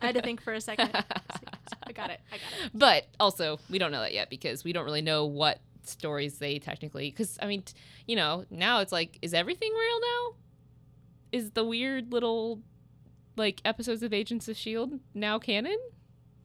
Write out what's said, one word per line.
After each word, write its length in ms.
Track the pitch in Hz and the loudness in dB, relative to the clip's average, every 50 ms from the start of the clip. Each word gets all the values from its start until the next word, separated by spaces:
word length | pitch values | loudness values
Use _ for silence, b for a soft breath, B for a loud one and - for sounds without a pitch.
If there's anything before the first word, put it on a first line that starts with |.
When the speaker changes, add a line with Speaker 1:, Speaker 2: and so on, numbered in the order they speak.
Speaker 1:
I 60 | - | 2
had 80 | - 240 | 2 2
to 60 | 247 | 2
think 200 | 233 240 233 226 | 2 0 -4 -4
for 100 | - 233 | -6 -6
a 80 | 220 220 | -6 -6
second. 300 | 220 - 214 - 233 - - | -6 -2 0 0 2 2 2
Speaker 2:
<laughs> 880 | 190 - - - - - - - - - - - - - - - - - | -2 -2 -2 -4 -8 -8 -10 -12 -12 -12 -14 -16 -16 -14 -14 -14 -12 -12
Speaker 1:
I 80 | 240 233 | -12 -10
got 160 | - 208 - | -8 -8 -8
it. 100 | 170 - - - | -8 -10 -12 -14
I 60 | 214 | -14
got 280 | 202 - - - 403 349 | -12 -10 -8 -6 -6 -6
it. 60 | 233 - | -4 4
Speaker 2:
But 340 | 214 277 247 180 147 - - - - | 8 8 8 8 8 4 0 0 4
also, 360 | 208 196 190 - 175 151 151 151 - - | 4 4 4 2 0 -2 -2 -4 -6 -2
we 100 | 185 190 | 0 0
don't 140 | 185 156 147 | 0 0 0
know 80 | 127 | 0
that 100 | 110 - - | -2 -2 -2
yet 160 | 104 - - | -2 -4 -4
because 360 | 131 127 - 147 113 - - | -6 -6 -4 -4 -4 -4 -4
we 80 | 170 170 | -4 -2
don't 100 | 175 147 | -2 -2
really 180 | 147 151 151 | -2 -2 0
know 240 | 156 160 156 151 151 | 2 2 4 4 2
what 360 | 147 143 143 156 147 - - - - - - - | 2 2 2 4 4 2 0 -4 -18 -20 -18 -16
stories 540 | - - - - 151 147 143 147 147 139 | -16 -10 -6 -4 -2 -2 -2 -2 -4 -4
they 220 | - 143 143 143 147 | -4 -4 -4 -4 -4
technically, 500 | - - - - 151 147 - 139 139 147 | -4 -6 -8 -8 -8 -10 -8 -6 -6 -4
'cause, 300 | - - 226 185 - - | -2 -4 -4 -4 -4 -6
I 60 | 208 | -4
mean, 160 | 202 208 196 - | -4 -4 -4 -6
t-, 100 | - - B B B B B B | -10 -16 B B B B B B
you 100 | B 233 | B 0
know, 300 | 208 160 151 160 180 - - | 2 2 2 0 -2 -4 -6
now 300 | 196 170 180 220 247 220 | -4 0 2 4 4 4
it's 100 | 196 - | 2 2
like, 260 | 185 170 165 170 - - - | 0 0 0 -2 -4 -8 -4
is 100 | 170 175 | 2 2
everything 380 | 165 175 220 359 - 453 440 | 2 2 2 0 -2 0 0
real 280 | 440 453 453 453 466 466 | 0 2 2 2 2 0
now? 360 | 466 480 480 480 480 480 440 - - - - - - - - - - - - - - - - - - - | 0 0 0 0 -2 -4 -6 -10 -18 -20 -20 -20 -20 -20 -20 -20 -20 -20 -20 -20 -20 -20 -20 -20 -10 -4
Is 200 | - 247 226 208 | -4 -4 -4 -2
the 120 | - 226 226 | 0 0 0
weird 480 | 226 233 233 254 269 269 262 226 240 247 | 2 0 0 0 0 0 -2 -2 0 0
little, 480 | 233 240 226 226 226 220 233 226 214 - - - - - - - - - - - - - - - | 2 2 2 2 2 0 -2 -4 -6 -10 -18 -20 -20 -20 -20 -20 -20 -20 -20 -20 -20 -20 -8 -2
like, 260 | - 220 202 - - - | 2 2 2 2 2 0
episodes 380 | 220 220 - 226 247 226 214 233 | 0 0 0 0 -2 -2 0 0
of 100 | 226 208 | 0 0
Agents 340 | 202 214 - 233 226 - | 0 0 0 -2 -4 -4
of 80 | 220 220 | -6 -8
shield 440 | - - 220 220 226 233 254 294 262 - - - | -6 -4 -4 -2 -2 -2 -2 -4 -8 -10 -10 -6
now 240 | 202 208 208 214 226 | -2 0 0 0 0
canon? 380 | - - 208 208 233 330 415 453 508 480 - - - - - - - - - - | 2 2 2 2 2 0 -2 -2 -4 -6 -14 -18 -20 -20 -20 -20 -20 -20 -20 -20